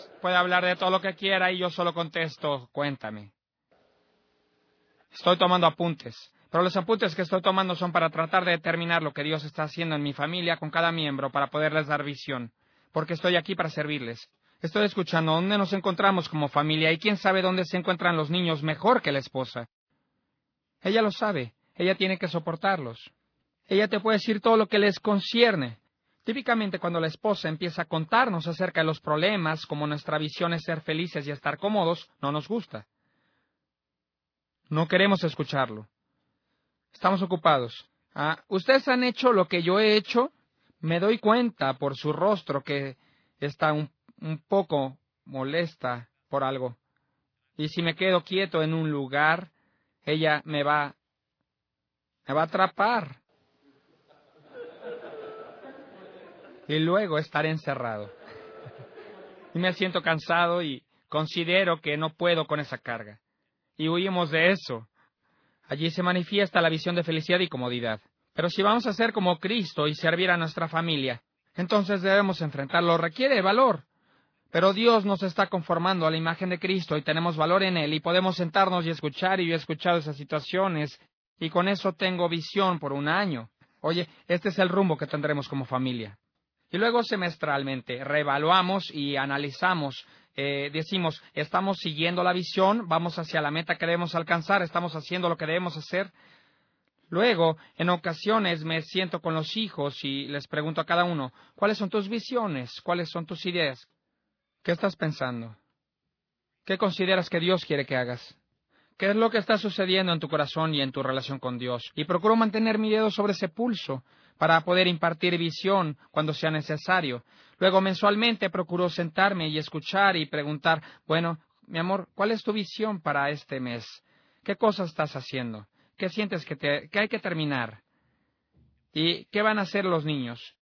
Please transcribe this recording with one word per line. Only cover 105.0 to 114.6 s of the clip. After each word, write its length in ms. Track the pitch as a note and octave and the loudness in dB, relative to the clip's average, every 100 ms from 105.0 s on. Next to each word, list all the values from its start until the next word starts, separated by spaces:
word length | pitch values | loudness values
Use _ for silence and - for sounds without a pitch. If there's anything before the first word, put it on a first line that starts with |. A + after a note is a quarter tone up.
| D#3+ D3 B2+ A#2+ A2+ A2 _ _ _ _ _ _ _ _ _ _ - | -6 -4 -6 -6 -10 -16 _ _ _ _ _ _ _ _ _ _ -6
¿Qué 120 | F#3+ | 0
consideras 520 | G#3 E3 F#3 F#3 E3+ | 0 0 2 2 0
que 100 | F3 | 0
Dios 260 | E3+ F#3 - | 2 0 0
quiere 200 | C#3+ C3+ | -2 -2
que 80 | C3 | -2
hagas? 420 | B2 B2 - - _ _ _ _ _ - | -2 -6 -12 -20 _ _ _ _ _ -2
¿Qué 140 | F#3+ | 0
es 60 | G#3 | 4
lo 160 | A3+ | 4
que 80 | A3+ | 2
está 180 | F#3 A3 | 2 0
sucediendo 560 | G#3+ F#3 F#3 F#3+ F#3 | 0 -2 2 2 2
en 60 | E3 | 0
tu 100 | D3+ | 0
corazón 460 | D3+ C#3+ E3 D#3+ D3 | -2 -2 0 0 0
y 60 | |
en 100 | C3+ | -2
tu 100 | C3 | -2
relación 380 | C3 C3 C3 C#3 | -2 -2 -4 -6
con 180 | B2+ B2 | -6 -4
Dios?". 340 | B2 B2 - - | -4 -6 -6 -6
Y 100 | D3+ | -2
procuro 300 | F3 G#3 A3+ | 2 4 4
mantener 420 | A3 G#3+ A3 A3 | 4 2 0 2
mi 140 | A3 | 2
dedo 180 | G#3+ A3 | 2 2
sobre 220 | G#3 G#3 | 2 0
ese 180 | F#3+ F#3 | 0 -4
pulso 540 | - A#3+ G#3 - C3 - _ _ - | -2 -4 -4 -6 -8 -10 _ _ 0
para 220 | D#3+ E3 | 4 4